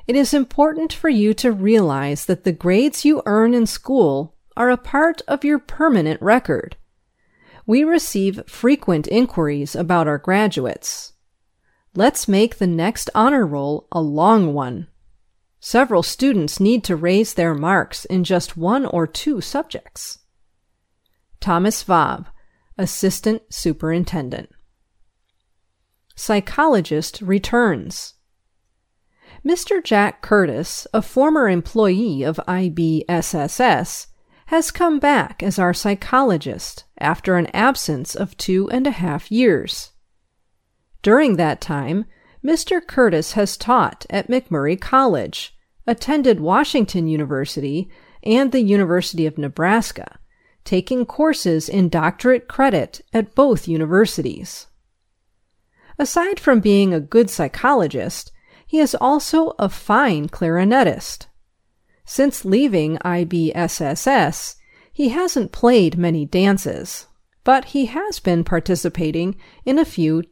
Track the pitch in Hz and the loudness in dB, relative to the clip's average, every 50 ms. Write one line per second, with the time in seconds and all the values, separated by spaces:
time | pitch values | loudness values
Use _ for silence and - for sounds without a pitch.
0 | - - 240 277 277 - - 285 269 - - - 285 311 311 320 320 311 - - | -6 0 2 2 2 4 2 2 0 0 2 2 2 2 2 0 -4 -6 -4 -2
1 | - 320 269 208 208 214 220 - - 247 220 190 190 208 226 220 190 160 139 135 | 0 2 2 4 4 2 2 2 0 0 0 0 2 4 4 4 4 2 0 -2
2 | 139 143 - - - - 185 - - 185 165 - - 175 185 202 262 302 - - | -2 -4 -4 -4 -4 -4 -4 -2 0 -2 -2 0 0 2 2 4 2 2 0 0
3 | - 285 311 - - 214 202 214 226 233 247 240 226 - - - - - 269 269 | 2 2 2 2 0 0 2 4 4 4 4 2 2 0 -2 -6 -6 0 2 4
4 | 202 151 135 139 151 156 - _ _ _ _ - 240 247 247 247 - - - 277 | 4 4 2 0 -4 -6 -12 _ _ _ _ -2 0 0 0 0 -2 -2 0 2
5 | 311 330 330 - - - 269 277 - 285 302 277 - - - - 302 320 262 196 | 2 2 0 -2 -4 -4 -4 -2 0 0 0 0 -2 -6 -4 0 2 2 4 2
6 | 156 156 160 - - 190 220 254 - - 139 95 - - - - - _ _ _ | 2 0 -2 -2 2 2 2 2 2 0 -2 -4 -4 -8 -14 -20 -20 _ _ _
7 | _ _ _ _ _ _ _ _ _ _ - - - - 214 262 302 311 339 330 | _ _ _ _ _ _ _ _ _ _ -20 -10 -2 2 2 4 4 4 2 0
8 | - - - 202 190 196 196 220 - - - - - 240 294 277 - - 175 151 | 0 -2 -2 -2 0 0 -2 -4 -10 -16 -8 0 2 2 2 2 2 0 0 0
9 | 151 - - 226 262 - - - 160 147 147 143 143 151 - - 170 165 180 170 | 0 0 0 2 0 0 0 -2 -2 -2 -2 -4 -4 -6 -6 -4 -2 0 2 2
10 | 160 151 147 143 - - 185 202 214 202 - 151 127 113 - - - - - - | 2 2 0 -2 0 0 2 2 2 0 0 -2 -4 -4 -6 -8 -10 -10 -10 -10
11 | - - - _ _ _ _ _ _ _ _ _ _ _ _ _ _ _ _ 180 | -14 -18 -20 _ _ _ _ _ _ _ _ _ _ _ _ _ _ _ _ 2
12 | 202 269 294 - - - 196 196 220 233 - - 202 180 170 165 165 196 226 - | 2 2 2 0 0 0 2 2 2 2 0 0 -2 0 0 0 -2 -2 -4 -6
13 | - - - 214 220 262 294 269 220 156 147 143 139 143 151 151 - _ - 175 | -8 -4 0 2 2 4 4 2 2 0 -2 -4 -4 -4 -4 -6 -6 _ -4 -2
14 | 160 151 147 151 170 202 226 220 185 156 143 143 135 123 123 - 165 - _ _ | -2 -2 0 2 4 4 6 4 4 2 0 -2 -4 -4 -6 -8 -12 -14 _ _
15 | _ _ _ _ _ _ _ _ _ _ _ _ - - - 233 277 262 220 175 | _ _ _ _ _ _ _ _ _ _ _ _ -8 0 2 2 2 4 2 0
16 | 165 - - - 262 277 254 196 151 143 - - 190 208 240 240 - - 185 151 | 0 0 -2 0 0 2 2 2 0 -2 -2 0 2 2 2 2 0 -2 -2 -2
17 | 165 175 185 202 226 208 - - 170 170 160 143 147 170 196 180 - - - - | 0 2 2 2 2 0 0 0 0 0 0 0 0 0 0 0 0 -2 -8 -14
18 | - - 185 185 175 - 190 175 - - - 165 165 180 226 277 269 - - 175 | -8 -4 -2 -2 0 0 0 -2 -2 -4 -6 -4 -2 0 0 0 -2 -2 -2 -2
19 | 165 160 - - - 302 294 202 - - - 277 320 - - - - - - - | -2 -2 -4 -6 -4 -4 -4 -4 -6 -6 -6 -6 -6 -6 -10 -16 -16 -18 -18 -16
20 | - - - - _ _ _ _ _ _ _ _ _ _ _ _ _ _ _ _ | -16 -16 -16 -18 _ _ _ _ _ _ _ _ _ _ _ _ _ _ _ _
21 | _ _ _ _ _ _ - - - 202 170 170 185 208 226 - - - 185 165 | _ _ _ _ _ _ -18 -8 -4 -2 0 0 0 0 -2 -4 -2 0 2 2
22 | 147 135 131 - - - - - - _ _ _ _ _ - - 190 - - - | 2 0 -2 -6 -10 -14 -18 -20 -20 _ _ _ _ _ -8 -6 -6 -6 -4 -2
23 | - 190 185 - - 220 214 226 - _ - - - 170 156 - 165 160 165 175 | -2 -2 -2 -2 -2 -2 -2 -2 -6 _ -14 -6 -4 -4 -4 -2 -2 -2 -2 -2
24 | 180 - - 170 135 123 127 117 - - _ _ _ _ _ _ _ _ _ _ | -2 -2 -4 -6 -6 -6 -10 -12 -12 -16 _ _ _ _ _ _ _ _ _ _
25 | _ _ _ _ _ _ _ _ _ _ _ _ _ _ _ _ _ _ _ _ | _ _ _ _ _ _ _ _ _ _ _ _ _ _ _ _ _ _ _ _
26 | _ _ _ - - - 214 202 196 - - - 302 320 269 202 165 - 151 151 | _ _ _ -10 -4 -2 -2 -2 -2 -2 -2 0 2 2 2 2 0 0 -2 -4
27 | 151 - - - 214 180 196 202 196 - - 240 240 214 160 110 85 - - - | -4 -6 -10 -10 -4 -2 -2 -2 0 0 0 2 2 2 0 -2 -6 -10 -12 -14
28 | - - - _ _ _ _ _ _ _ _ _ _ _ _ _ _ _ _ _ | -14 -16 -18 _ _ _ _ _ _ _ _ _ _ _ _ _ _ _ _ _
29 | _ _ _ _ _ _ - - - 277 349 349 - - 415 370 - - 226 202 | _ _ _ _ _ _ -20 -8 -4 -2 -2 -2 -2 -2 -2 -2 0 2 2 2
30 | 202 208 - - - - 214 208 185 - 107 123 175 - - - - - - 220 | 2 2 -2 -6 -2 2 2 2 2 2 0 -4 -6 -8 -10 -12 -8 -4 -2 -2
31 | - - - 254 269 311 311 311 262 220 220 - 220 - - 226 220 196 185 190 | -2 0 0 2 4 4 4 4 4 2 2 0 -2 -2 0 2 2 2 2 2
32 | 240 220 151 135 135 143 165 - - - 180 185 185 180 156 170 165 160 160 156 | 0 -2 -2 -2 -2 -2 -4 -4 -4 -4 -2 -2 -2 -2 -2 0 0 0 0 0
33 | - - 175 170 156 - - 160 143 143 - - 254 247 175 127 175 - - - | -2 -2 -2 -2 -2 -2 -4 -4 -4 -4 -2 0 2 2 2 2 -2 -6 -8 -12
34 | - - - _ _ _ _ _ _ - 311 330 320 - - - 359 339 311 285 | -14 -16 -20 _ _ _ _ _ _ -2 0 0 0 -2 -2 0 0 0 2 2
35 | 294 285 285 240 147 - - - - 202 - - 180 180 180 - - 208 202 196 | 2 2 2 2 0 -2 -6 -6 -4 -4 0 0 0 0 0 0 -2 -2 -2 -2
36 | - - - 254 277 240 185 156 - - - - - - - - - _ _ - | -2 0 0 2 2 2 2 0 -2 -6 -8 -10 -12 -14 -16 -18 -20 _ _ -4
37 | - 151 - - - 190 185 180 170 - - - 220 262 269 - - - - 143 | -2 -2 -2 -2 -2 0 0 0 0 0 0 0 2 2 0 0 -4 -4 -4 -4
38 | - - - - 196 185 - - - - 185 185 202 - - 254 262 285 240 - | -6 -8 -6 -8 -8 -8 -8 -8 -4 -2 0 0 0 0 -2 -2 -2 -2 -2 -2
39 | 175 170 143 147 - - 214 233 254 233 170 131 - - - - - - _ _ | -4 -4 -4 -6 -6 -2 0 2 4 4 4 2 0 -6 -10 -12 -14 -16 _ _
40 | _ _ _ _ _ _ _ _ _ _ _ _ _ _ _ _ _ _ - - | _ _ _ _ _ _ _ _ _ _ _ _ _ _ _ _ _ _ -20 -2
41 | - 196 214 269 311 269 196 160 170 156 135 - - - 156 143 139 120 160 202 | 2 4 4 6 6 4 2 2 0 0 -2 -4 -6 -6 -6 -6 -4 -4 -4 -4
42 | 226 - - _ _ _ _ - - 277 330 320 - - 381 349 339 - - 269 | -4 -6 -12 _ _ _ _ -8 -2 -2 -2 -2 0 -2 -2 -4 -4 -2 2 2
43 | 247 220 170 156 160 - - 220 202 196 - - - 226 247 247 175 - - - | 4 4 4 2 0 -2 -2 -2 -2 -2 -2 -6 -2 2 2 2 2 0 -2 -8
44 | - - - 196 - - 240 254 254 - 175 147 139 147 175 190 - - - 262 | -10 -6 -4 -4 -2 -2 -2 -2 -2 -2 -4 -2 0 0 -2 -2 -2 0 2 4
45 | 269 254 180 131 101 80 - - - - - - _ _ _ _ - - 233 - | 4 4 2 0 -2 -6 -8 -12 -14 -16 -18 -20 _ _ _ _ -4 -4 -4 -4
46 | - 240 302 302 262 262 214 165 156 165 190 240 302 - - 277 214 - - 180 | -2 -2 0 2 4 4 2 2 2 0 2 2 2 2 0 0 0 0 0 -2
47 | 165 160 156 151 151 135 147 135 139 - - 151 139 139 143 156 147 - - - | -2 0 -2 -2 -2 -4 -4 -4 -4 -6 -6 -6 -6 -4 -4 -6 -6 -8 -12 -20
48 | _ _ _ - - - 220 254 277 262 254 262 226 196 202 202 190 165 175 180 | _ _ _ -8 -2 0 2 2 2 2 2 2 2 4 4 4 4 2 2 0
49 | 175 - - 170 160 156 151 - 147 143 139 - 165 180 208 226 - - - - | 0 -2 -4 -2 -2 -2 -2 -4 -6 -6 -4 -2 0 2 2 2 0 -2 -8 -12
50 | - - - - - - _ _ _ _ _ _ _ - 202 185 180 - 254 254 | -16 -16 -18 -20 -20 -20 _ _ _ _ _ _ _ -2 -2 -2 -2 -2 -2 -2
51 | 240 - - - 302 320 294 - - 180 165 160 156 - - 196 185 170 175 165 | -2 -4 -2 0 0 2 0 0 0 0 0 0 -2 -2 0 0 2 2 2 0
52 | 156 170 - - - 247 254 240 - - - - 269 277 208 156 123 - - - | 0 -2 -2 0 2 2 2 2 0 -4 -2 0 0 2 2 0 -2 -4 -8 -16
53 | - _ - 226 214 - _ - 277 285 226 - - 175 165 160 160 151 175 190 | -14 _ -2 -2 -2 0 _ 2 4 4 2 0 0 -2 -2 -2 0 2 2 4
54 | 220 - - - 151 120 - - 185 - - - - - _ _ _ _ _ _ | 2 2 0 -4 -6 -6 -8 -10 -14 -16 -18 -18 -20 -20 _ _ _ _ _ _
55 | _ _ _ _ _ _ _ _ _ _ _ _ _ _ _ _ _ - - - | _ _ _ _ _ _ _ _ _ _ _ _ _ _ _ _ _ -16 -6 -4
56 | 294 262 - 349 339 381 403 - - 302 262 226 185 214 202 196 202 190 175 160 | -4 -2 0 -2 -2 -2 -4 -2 2 2 2 4 4 4 4 4 4 2 0 -2
57 | 143 147 - 226 240 196 - - 160 135 - - - 254 285 254 175 143 - 123 | -4 0 2 2 2 2 0 -4 -4 -4 -4 -2 0 2 2 2 2 0 -2 -4
58 | 95 - - - - - - - _ _ _ _ _ - - 311 302 - - - | -6 -6 -8 -10 -14 -18 -20 -20 _ _ _ _ _ -4 0 0 2 0 0 0
59 | - 254 294 302 - - - 320 320 330 - - 202 190 - - - - 208 233 | 2 2 2 2 0 0 0 2 2 0 -2 -2 -4 -4 -4 -6 -2 0 2 2
60 | 294 254 180 151 147 - - - 180 165 165 175 185 202 240 269 247 175 - 139 | 4 2 0 0 -2 -6 -6 -4 -2 0 0 2 2 4 4 4 4 2 0 -2
61 | - - - - - - _ _ _ _ _ _ _ _ _ _ _ _ _ _ | -8 -12 -14 -16 -18 -20 _ _ _ _ _ _ _ _ _ _ _ _ _ _
62 | - - - - 269 285 - - - 190 190 233 285 277 196 170 151 156 160 160 | -18 -6 -2 0 0 0 0 -2 -2 0 2 2 2 2 2 0 0 0 -2 -4
63 | - 180 175 175 175 170 180 170 160 156 - - 175 156 - - 165 139 147 - | -4 -4 -2 -2 -2 -2 0 0 0 0 0 -2 -4 -4 -4 -4 -4 -4 -4 -2
64 | - - 277 240 165 143 170 - - - - - _ _ _ _ _ _ - - | 0 2 2 4 2 2 0 -6 -10 -14 -16 -18 _ _ _ _ _ _ -6 -2
65 | 294 240 233 330 370 349 - 269 208 - - - - 240 254 226 185 160 160 170 | -2 0 0 0 -2 -2 -2 -2 -4 -4 -2 0 2 4 6 6 4 4 2 0
66 | 175 175 165 160 147 143 - 180 185 202 196 196 - - - 69 - - - - | 0 0 0 -2 -2 -2 0 2 2 2 2 0 -2 -6 -8 -8 -10 -12 -14 -16
67 | - _ _ _ _ _ _ _ _ 247 262 269 262 - - 277 269 220 240 311 | -16 _ _ _ _ _ _ _ _ 4 4 4 2 -2 -2 -2 -2 -2 -2 -6
68 | 392 427 370 - - 190 175 170 170 - 180 165 - - 185 - - 170 - - | -6 -6 -8 -4 -2 0 0 0 0 0 -2 -2 0 -2 -2 -2 -2 -4 -4 -4
69 | 165 156 156 165 170 185 202 - - - - - - 254 269 302 320 311 - - | -4 -4 -2 -4 -4 -4 -6 -8 -14 -20 -20 -8 -4 0 2 2 2 0 0 0
70 | 165 156 156 160 175 - | 0 0 0 0 -2 -6